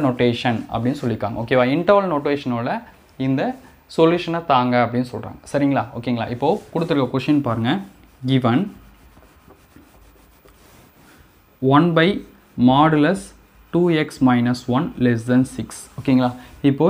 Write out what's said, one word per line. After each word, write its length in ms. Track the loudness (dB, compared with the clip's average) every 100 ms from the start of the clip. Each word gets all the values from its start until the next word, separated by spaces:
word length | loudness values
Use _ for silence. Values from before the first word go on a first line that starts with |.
| 2
notation 480 | 0 0 0 -2 -4 -4
அப்படின்னு 260 | -4 -4 -4
சொல்லியிருக்காங்க. 360 | -4 -4 -6 -6
ஓகேவா? 220 | 0 2 2 0
இன்டர்வல் 360 | 2 2 2
நோட்டேஷனோட 560 | -2 -2 -4 -4 -4 -4 -8 -12 -20 _ -6 -4
இந்த 140 | -2 -4 -6 -16 -20 -6 2
சொல்யூஷனை 460 | 4 2 -2 -4 0
தாங்க 240 | 2 2 2
அப்படின்னு 260 | 0 -2 -6
சொல்றாங்க. 260 | -8 -12 -16 -6
சரிங்களா? 300 | -2 0 0 -4 -8
ஓகேங்களா? 300 | -6 -4 -4 -4
இப்போ 120 | -2 -2 -4
கொடுத்துருக்க 340 | -6 -2 -2 -2 -2
கொஸ்டின் 280 | 0 0 0
பாருங்க. 240 | -2 -2 -2 -6 -20 -20 _ 0
Given 280 | 2 2 0 -2 -10 -20 _ -20 _ -20 _ _ -20 _ -20 -20 _ _ _ _ _ _ _ _ -20 -20 _ _ -20 _ _ _ -4 2 4
one 120 | 4 2
by 100 | 0 -2 -8 -20 _ 0 4
modulus 500 | 4 4 4 2 0 -6 -20 _ _ _
two 120 | 0 2 0 -2
x 140 | 0 2
minus 320 | 2 2 -2 -2 -2
one 100 | -2 -2 0
less 160 | 0 0
than 120 | 0 0 -4
six. 120 | -12 -14 -18 -8
ஓகேங்களா? 320 | 0 2 0 -4 -18 -2 0
இப்போ 140 | 2